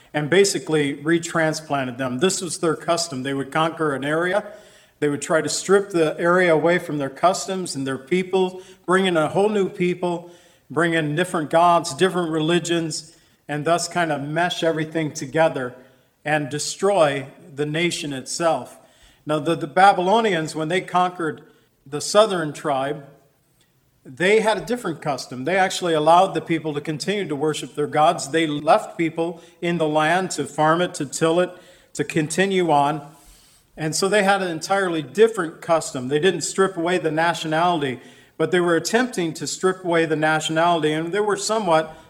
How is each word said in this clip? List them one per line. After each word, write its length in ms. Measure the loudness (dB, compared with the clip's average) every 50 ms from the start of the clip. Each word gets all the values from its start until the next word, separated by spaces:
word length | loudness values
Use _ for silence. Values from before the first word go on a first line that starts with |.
| -12 _ -4
and 160 | -4 0 2
basically 640 | 4 4 4 4 2 -4 -4 -2 0 0 0 0 -4
retransplanted 1000 | -4 -2 0 0 0 0 -2 -2 0 0 0 -2 -4 -4 -4 -4 -4 -4 -4 -6
them. 220 | -6 -6 -4 -2 0
This 220 | 0 0 0 -2
was 160 | -6 -8 -6
their 180 | -2 0 0 0
custom. 480 | 0 -2 -2 -2 -2 -2 -6 -6 -8 -6
They 120 | -4 -4
would 160 | -6 -4 -2
conquer 420 | -2 0 0 0 -2 -2 -2 -2 -2
an 100 | -2 -2
area. 480 | -2 -2 -2 0 0 -2 -2 -4 -6 -12 -20 -20 -20 -20 -20 _ _ _ -2
They 80 | -2
would 140 | -2 -2 -2
try 200 | -2 0 0 0
to 60 | 0
strip 440 | -2 -4 -4 0 2 2 2 2 2
the 280 | 0 0 0 0 0 0
area 320 | 2 2 4 4 4 4 4
away 260 | 4 4 2 2 0
from 180 | -2 -4 -4
their 140 | -4 -4 -6
customs 640 | -2 0 2 2 2 0 -4 -6 -6 -6 -6 -6 -6
and 100 | -6 -4
their 140 | -4 -6 -6
people, 640 | -4 0 0 0 0 2 2 2 2 0 -2 -8 -16 -20 -20 _ _
bring 200 | 2 2 2 4
in 100 | 2 2
a 140 | 2 2 2
whole 180 | 2 2 2 2
new 200 | 2 0 -2 -2
people, 640 | -2 -2 -2 -2 -2 -2 -2 -4 -4 -4 -8 -14 -20 -20 _ _ _ _ _ -4
bring 240 | 0 0 2 2 2
in 220 | 0 0 0 0
different 360 | -2 -2 -2 -2 -4 -2 2
gods, 420 | 4 4 6 6 4 4 2 -2 -2
different 380 | 0 0 0 2 0 -2 -2
religions, 840 | -2 -2 0 2 0 0 0 0 -2 -2 -2 -4 -6 -10 -12 -14 -20 _ _ _ _ _ _
and 160 | -8 -6 -2 0
thus 240 | 0 0 0 0
kind 240 | -2 -2 -2 0 0
of 120 | -2 -4 -4
mesh 400 | -4 -2 0 0 0 -2 0 0
everything 500 | 0 0 -2 -4 -4 -4 -4 -4 -4 -6
together 600 | -8 -8 -2 0 2 2 2 2 -2 -6 -8 -8 -12 -20 -20 _ _ _ _ _ _ -4
and 240 | -2 -2 -2 -2 -4
destroy 800 | -6 -6 -6 -8 -4 0 0 2 4 4 4 4 2 -2 -6 -10 -16 -20 -20 -12 -8
the 120 | -6 -4
nation 460 | -4 -2 -2 -2 -2 -2 -4 -6 -8
itself. 680 | -8 -8 -8 -8 -4 -2 0 0 0 0 -4 -10 -18 -20 -20 _ _ _ _ _ _ _ -4
Now, 120 | -2 -2
the, 180 | 0 0 0 -2
the 120 | -2 -4
Babylonians, 880 | -2 4 6 6 6 6 6 4 2 4 4 2 2 0 -2 -4 -4 -4
when 120 | -4 -2
they 140 | -2 -2 -2
conquered 640 | -2 0 0 2 2 0 -2 -4 -6 -6 -6 -8 -14 -20 _ _ _ _ _ _ -14
the 160 | -10 -8 -8
southern 500 | -4 2 4 4 4 4 2 -2 -4 -4
tribe, 540 | -6 -4 -4 -2 -2 0 -2 -4 -6 -8 -12 -18 -20 _ _ _ _ _ _ _ _ _ _ _ _ _ _ _ _ _ -20
they 340 | -12 -4 0 2 4 4 4
had 180 | 4 2 0
a 80 | 0 -2
different 360 | -4 -4 -4 -4 -6 -6 -6
custom. 440 | -4 -4 -4 -4 -6 -10 -10 -6 -4
They 100 | 0 0
actually 380 | 2 2 0 -2 -2 -2 0 0
allowed 400 | 2 4 6 6 6 6 4 0
the 80 | -4
people 320 | -2 -2 -4 -4 -4 -6 -6
to 80 | -6
continue 460 | -6 -6 -6 -6 -4 -4 -4 -4 -4
to 80 | -4 -4
worship 400 | -2 -2 -2 -2 -4 -8 -8 -6
their 100 | -4 -4
gods. 440 | 0 2 4 4 4 4 2 -2 -2
They 180 | 0 0 0
left 500 | 0 -2 0 2 4 4 4 2 -2 -6
people 440 | -4 -4 -2 -2 -4 -4 -4 -6 -10 -16 -20 -12 -6
in 160 | -4 -2 -2
the 100 | 0 0
land 440 | 0 0 2 2 2 2 0 0 -2
to 140 | -4 -6 -6
farm 360 | -4 0 2 2 4 4 2
it, 120 | 0 -2 -4
to 100 | -6 -8
till 340 | -6 -4 0 0 2 2 2
it, 120 | 0 -2 -4 -12 -20 -20 -20 _ _ _ -6
to 100 | -6 -6
continue 680 | -2 -2 -2 -2 0 0 0 0 2 2 0 2 4
on. 440 | 4 4 4 2 0 -4 -8 -14 -20 -20 -20 -20 -20 _ _ _ _ _ _ _ -10 -6
And 160 | -6 -4 -2
so 120 | -2 0
they 160 | 2 2 4 4
had 200 | 4 2 2 0
an 80 | -4
entirely 500 | -6 -6 -4 -2 0 0 0 0 -2 -4
different 600 | -6 0 4 4 4 4 4 0 -6 -6 -8 -6
custom. 480 | -2 0 0 0 0 -2 -8 -6 -4 -2
They 100 | 0 2
didn't 220 | 2 2 0 0
strip 340 | -4 -4 0 0 0 0 0
away 240 | -2 -2 0 0 0
the 120 | 0 -2
nationality, 920 | 0 0 0 0 0 -2 -4 -2 0 2 2 2 2 0 -2 -4 -6 -8 -12 -20 -20 -20 -20 _ _
but 140 | -2 0 2
they 80 | 2 2
were 160 | 2 4 2
attempting 580 | 2 2 2 0 0 0 0 -2 -4 -4 -4 -6
to 120 | -8 -8
strip 380 | -8 -4 -2 0 0 0 -2 -2
away 200 | 0 2 2 2
the 120 | 2 0
nationality, 760 | 0 2 2 0 0 -2 -2 0 2 2 2 2 2 2 0
and 220 | 0 -2 -4 -2 -2
they 80 | -2
were 160 | 0 0 -2
somewhat 600 | -2 -2 -2 -2 0 2 2 2 2 2 -2 -8 -20 -20